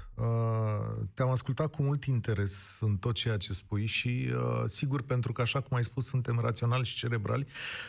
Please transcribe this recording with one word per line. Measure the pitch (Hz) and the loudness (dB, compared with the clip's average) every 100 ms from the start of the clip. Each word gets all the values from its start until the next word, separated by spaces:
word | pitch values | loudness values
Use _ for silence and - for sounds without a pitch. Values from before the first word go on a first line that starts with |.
| - - | -8 -4
Uh, | 117 117 113 110 107 104 110 110 104 | 0 2 2 2 0 0 -2 -4 -4
te-am | - 127 | 0 2
ascultat | 127 - 123 156 | 2 0 0 0
cu | - | 0
mult | 139 143 | 0 2
interes | 139 120 113 101 98 95 - - | 2 2 2 2 0 -2 -6 0
în | 107 101 | 2 2
tot | 120 110 | 2 0
ceea | 117 104 | 0 0
ce | - | -2
spui | 92 - 101 113 | -4 -2 -2 0
și, | - 127 127 123 123 | 0 0 0 0 0
uh, | 120 117 113 | 0 0 0
sigur, | - 139 139 | 0 0 0
pentru | - 127 117 | 0 0 0
că, | 117 | 0
așa | 117 139 | 0 0
cum | - 123 | 0 0
ai | |
spus, | 113 - - | 0 -2 0
suntem | 131 120 117 | 0 0 2
raționali | 117 110 117 127 120 | 0 2 2 2 0
și | - | -2
cerebrali, | 117 117 104 120 143 - - - | -2 0 0 0 -2 -8 -8 -8